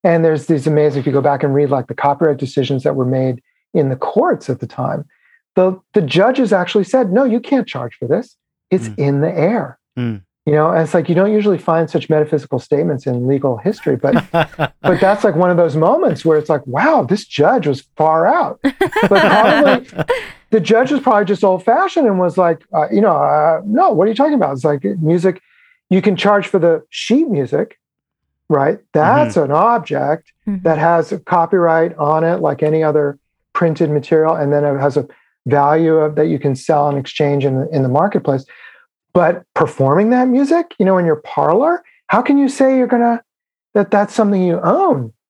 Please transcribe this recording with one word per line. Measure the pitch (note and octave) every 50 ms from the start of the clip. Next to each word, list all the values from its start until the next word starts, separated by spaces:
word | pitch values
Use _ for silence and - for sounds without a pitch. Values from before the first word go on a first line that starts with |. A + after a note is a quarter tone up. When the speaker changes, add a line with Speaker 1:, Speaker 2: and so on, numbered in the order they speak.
Speaker 1:
And | - F#3 E3+ E3 E3
there's | E3 D#3 C#3+ -
these | - E3 C#3+ C3
amazing, | D#3 D3+ D3+ D3+ D3+ C3+ C#3+
if | B2+
you | D#3+
go | C3 C#3
back | C3+ D3 C#3+ C3+ D3+
and | C#3+ C3+
read, | C#3+ D3 C3+
like, | C#3 C3 B2
the | - C3
copyright | - - C#3 C#3+ - E3+ D#3 C#3+ C3
decisions | C#3 C3 - C#3+ B2+ B2 C#3 B2+
that | C3 D3+ D3
were | C3+ B2+
made | B2+ C3 C3 C3 C3 B2 B2 _ _ _ _ _ _ -
in | E3 C#3+ C3
the | B2+
courts | C3 - - - G#3+ D4+ F4+ A#3+ - - -
at | B2+ -
the | -
time, | - - - B2+ A#2+ G#2+ - D3 _ _ _ _ _ _ _ _ _ _
the, | F#3+ F#3 F#3 F#3 F#3 _ _
the | - G#3
judges | E3 C3 - F3 G3 B3 B3+ C#4 B3+ G3
actually | G#3 F#3 F3 - - G#3
said, | F#3+ - - C4 B3 F#3
"No, | F3+ A#3+
you | C#4 B3+ G#3+ A#3+
can't | A3 - C#4+ B3+ G#3 -
charge | - C3 B2 A#2 -
for | _ B2+ A#2+
this. | D3 G3+ - _ _ _ _ _ _ _ _ _
It's | F#3 F#3+ A2+ A2
Speaker 2:
Mm. | G#2 G#2+
Speaker 1:
in | C#3 C#3+ C#3 C#3
the | D3+ E3+
air." | F3 E3 D3 F#3 A#3+ A3 D3+ C3 - _ _ _ _
Speaker 2:
Mm. | B2+ B2 A#2 A2 G2 F#2 _ _ _ _
Speaker 1:
You | D3+
know, | D3 D3+ D3+ E3
and | F3+ E3
it's | D#3+ D3+
like, | - F3 D3 -
you | E3+
don't | E3+ F#3+ G#3
usually | G#3+ G#3+ G3+ G#3 F#3
find | E3 - - E3 E3 E3 D#3
such | - D#3+ - -
metaphysical | D#3+ D3+ D3+ D3+ E3 D3 C#3 - - B2
statements | - _ D3+ C#3 E3 E3+ D3 C3 -
in | C#3 B2 A#2+ B2
legal | C3 C#3 C3+ D3+ C3+ A#2+
history, | G#2+ - F#3 G#3+ - - D3+ C3+
but, | - - C#3 - - - -
Speaker 2:
<laughs> |
Speaker 1:
but | - E3+ D#3 - - - D3+ - _ _ - - F3+ -
that's, | G3 F#3+ G#3 G3+ -
like, | G#3+ D3+
one | D#3+ F3+ F3+
of | F3+
those | E3+ F3 D#3+ C3
moments | D#3 D#3 F3+ C4 E4 F#4 B3+ C#3+ -
where | - E3 D#3
it's | D3+ D3+ -
like, | D#3 C#3 -
"Wow, | C3 B2 D3 A3 D4+ D#4+ B3+ C3+
this | A#2+ F#3 G#3 -
judge | _ - - D3 F#3 B3+ B3 D#3
was | D3+ C3 C3 - _ _
far | - D#3 D#3+ D#3 D#3+ E3+
out." | G#3 D4 F4 D4+ - - _
But | - C#4 - - G4 - - G#4 C4 -
probably | G3+ G4 - - - G#3 A3 - - - D4+ - C4 B3 B3+ - - F3+ D3+ - B4 C5 - -
Speaker 2:
<laughs> | - _ _ _
Speaker 1:
the | - A3
judge | D#3 - A3 A3+ C4 C4
was | D4 C4
probably | C#4 C4 A3+ G#3 G#3
just | F3 G3+ - -
old | G3 F#3 F3+ F3+
fashioned | A3+ A#3 D#4+ F#4+ F#4+ - E4+ C#4+
and | A3 G3 F#3
was | F3+ F3 E3+
like, | F#3+ F3+ E3+ E3 D3+ _ _ -
uh, | D#3+ D3+ -
you | - G3
know, | G#3+ G3+ D#3+
uh, | C#3+ D3 C#3+ D3 D3+ D3+ E3 D#3+ D#3 F#3+
"No, | G#3 G#3 C#4+ F#4 F4+
what | A#3+ D3+ F#3
are | A3
you | A3
talking | G#3 C#4 D#4 D4
about?" | B3 F3 C#3+
It's | C#3 C3 B2
like, | D#3 D3 C#3 - G3 G3 F3+
music, | D#3+ D3+ E3+ F3+ E3 F#3+ F3 - _ _ _ _ _ _ _ _ _ _
you | F3 F#3+
can | F#3 G#3+ F#3
charge | - - G3+ G#3 G3+ F#3+ -
for | - F#3+
the | D#3+ E3+ E3 D#3 - _
sheet | - - - - A3 C#4+ E4 D4
music, | G3+ D3 C3 A#2 - D3 D3+ - - _ _ _ _ _ _ _ _ _ _ _ _ _ _ _
right? | D3+ C#3+ C3+ D#3 G#3 G#3 _ _
That's | - D3+ D3+ F3+ B3 D4 D4+ - G3+
Speaker 2:
Mm-hmm. | F#3 D3+ C3
Speaker 1:
an |
object | C#3+ D#3+ G3 A#3 A#3+ A3+ D3 - D3+ C#3 C3+ C#3+ D#3 E3 _ _ _ _ _
Speaker 3:
Mm-hmm. | G#3+ G3+ F#3 F#3
Speaker 1:
that | E3+ D#3+
has | D3+ D3+ E3+ E3+ E3+ D#3 -
a | G3+ F3
copyright | _ - F3+ F3 E3 E3 G3+ F#3 F3 E3 D#3+ E3 D#3+ - D#3+
on | - D3+ D3 D#3 D#3
it, | E3 E3 F3 F#3
like | E3 D3+ C#3+ C3
any | D#3 D3+ D#3 D#3+
other | D#3+ D3+ D3 D3+ D3 C#3+ C#3+ _ _ _ _ _ _ _ _
printed | - F3 E3 D#3 - E3+ D3
material, | D3 D3 C#3 - E3+ D#3 D#3 D#3+ E3
and | - D3 C#3+
then | D3 D3 D3
it | D3 C#3 C#3
has | C3+ C#3+ C#3 D3
a | C3 - - _ _ _ _ _ _
value | B2 C#3 C#3+ C#3+ C#3+ D3+ D#3+ E3 D#3+ D#3+
of, | D#3+ D#3 D3+ D3+
that | D#3 D3+
you | E3 D#3 C#3
can | - C#3+ C3
sell | B2+ - - D#3+ D3 C#3+ D3
and | C#3+ C#3
exchange | C3+ - - - D#3 C#3+ C#3+ C#3+ C3+
in, | C#3+ C3 C3 C#3 -
in | E3 C#3
the | C3+ B2+
marketplace. | B2+ D3 F3 G3+ - F#3+ - D3+ C3+ C3 C3 _ - - - - - _ _ _ _ _ _ _ _
But | F3 F3 E3 - - - _ _
performing | - D#3+ B2+ - - C3+ C3 C#3+ F3+ G#3+ A3+
that | B3 B3 B3+ C4
music, | A#3+ C4 C#4+ C4+ E4 E4+ E4+ - - _
you | G3+
know, | F#3+ F#3+ F#3
in | F3
your | E3 D3+
parlor, | D#3 - - - D3 D3 D3 E3+ A3 C#4 D#4+ F4 F4 _ _ _ _ _ -
how | - A3
can | B3+ - C#4+
you | C#4 C#4 C4+
say | C#4 - C4+ C4 C4
you're | C4 B3
gonna, | A#3+ B3+ A#3+ A#3+ A#3 A#3 A#3 _ _ _ _ _ _ _ _ _ _
that | _ G#3 G3+ G3+
that's | - G3+ G3+ - -
something | - A3 G3+ G3+ F#3+
you | F#3 F3+ E3+ F3+
own? | - E3+ A#3 F4 G4 F4+ C#4 C3+ A#2+ A2 _ _ _